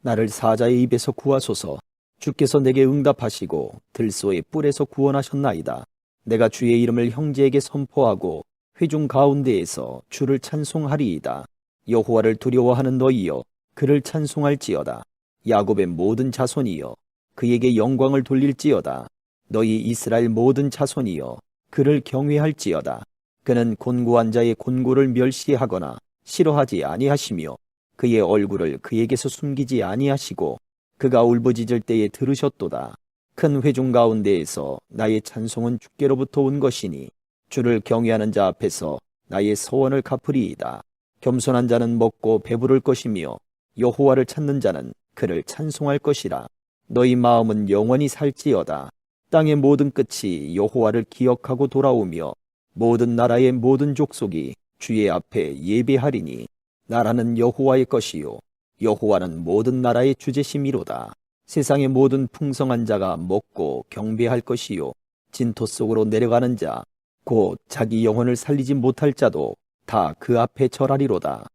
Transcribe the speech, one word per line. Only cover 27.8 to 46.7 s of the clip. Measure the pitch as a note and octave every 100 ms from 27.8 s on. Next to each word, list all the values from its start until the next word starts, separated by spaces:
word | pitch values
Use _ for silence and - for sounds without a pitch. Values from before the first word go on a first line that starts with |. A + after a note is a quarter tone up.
| _ _
그의 | B2 A2+
얼굴을 | F2+ G#2 G2+ F#2+ E2 C2+
그에게서 | - A2+ A2+ B2+ C#3
숨기지 | - D3 C3+ B2+ B2+
아니하시고 | F#2 A2 C#3 C3+ - F#2 D#2 A#1 _ _ _ _
그가 | C3 B2
울부짖을 | A#2+ A#2+ A#2+ A#2 A2+ B2
때에 | - A2+ G#2
들으셨도다. | - B2+ C#3 C#3+ - F2 C2+ B1 - _ _ _
큰 | - D#3+ C#3+
회중 | C3+ B2+ C3
가운데에서 | A#2+ A#2 A2 G2+ F#2 D2+ - C#2+ C2+ _
나의 | - A2 A2
찬송은 | - - A2 A#2 A#2 A#2+
주께로부터 | - _ C#3+ C3+ C3 -
온 | C3+ C#3+
것이니 | C3+ - G2 C#2 C2+ _ _ _ _
주를 | - A#2+ A2+
경외하는 | - A#2 A#2 A2 G#2+
자 | G#2 F#2+
앞에서 | F#2 G#2 - D#2+ C#2+ _ _ _
나의 | G2 G#2 G#2
서원을 | - C3 C3 C#3
갚으리이다. | - B2+ - C#3 A2+ - A#1+ B1 - _ _ _
겸손한 | - B2 A#2 B2+ A#2+
자는 | A#2 A#2 A#2
먹고 | A2+ - A2 A2
배부를 | - A#2 B2 C3+
것이며 | C#3+ B2+ B2 G2+ C#2+ G1+ _ _ _ -
여호와를 | A#2+ A#2+ C#3 C3 B2
찾는 | - D3 C#3
자는 | A2 D#2+ B1+ G#1 _
그를 | - G#2+ E2+
찬송할 | - - D#3 - C#3+ C#3+
것이라. | - C#3+ F#2+ C#2+ A1+ _ _